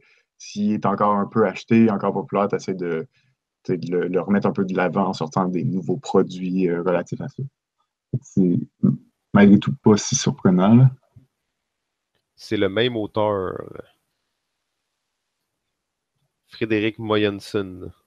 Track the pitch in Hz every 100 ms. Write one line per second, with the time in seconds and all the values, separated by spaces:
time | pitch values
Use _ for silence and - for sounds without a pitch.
0 | _ _ _ _ - 107 104 107 98 98
1 | 104 101 101 - 101 92 - 113 113 101
2 | 101 95 - 101 101 92 - 92 87 82
3 | - _ _ _ _ _ - 92 82 87
4 | 87 90 85 101 101 95 92 92 90 101
5 | 95 - 78 - 92 90 80 92 85 90
6 | - 98 90 90 92 92 92 85 87 87
7 | 87 - 139 - 135 - _ _ _ _
8 | _ 123 - - 92 87 - _ - -
9 | - _ _ 98 101 101 - - - 104
10 | - - - 139 - 90 95 117 131 131
11 | _ _ _ _ _ _ _ _ _ _
12 | _ _ _ _ - 107 98 98 123 120
13 | 101 - 107 101 92 - - - - _
14 | _ _ _ _ _ _ _ _ _ _
15 | _ _ _ _ _ _ _ _ _ _
16 | _ _ _ _ _ - 113 110 110 107
17 | 110 107 104 101 - 107 98 90 90 -